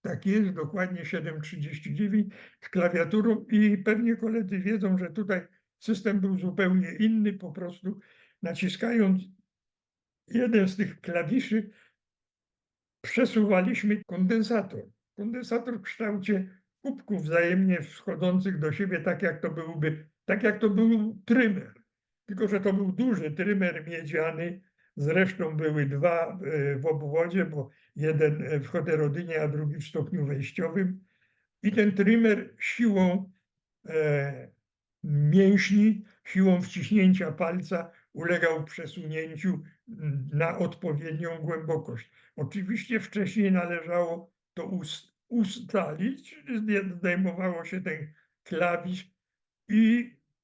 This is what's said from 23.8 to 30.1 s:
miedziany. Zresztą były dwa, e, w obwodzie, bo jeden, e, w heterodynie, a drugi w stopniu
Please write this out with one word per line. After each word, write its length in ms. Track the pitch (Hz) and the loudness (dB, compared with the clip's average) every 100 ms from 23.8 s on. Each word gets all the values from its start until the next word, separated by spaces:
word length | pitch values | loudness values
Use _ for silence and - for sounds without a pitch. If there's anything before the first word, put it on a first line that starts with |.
| 151 | -8
miedziany. 760 | 170 156 156 160 160 175 185 _ _ _ - | -10 -6 -2 -2 -4 -8 -8 _ _ _ -6
Zresztą 640 | 143 170 190 - 160 156 | 0 2 2 0 -4 -2
były 280 | 156 151 139 | -2 0 0
dwa, 540 | 139 175 170 165 - | 2 2 2 -2 -6
e, 360 | - 156 139 135 | -6 -2 -2 -2
w 60 | 160 | -2
obwodzie, 600 | 147 147 156 170 190 165 | -2 -2 0 0 0 -2
bo 240 | 151 127 _ _ - | -4 -8 _ _ -4
jeden, 460 | 156 151 156 151 | 0 2 2 2
e, 180 | - 147 | -2 -4
w 80 | 135 | -2
heterodynie, 760 | 175 156 156 147 147 175 160 | -4 0 0 0 -2 -4 -2
a 60 | 151 | -2
drugi 280 | 147 151 147 | -2 -4 -6
w 120 | - | -6
stopniu 380 | 160 139 | -6 -4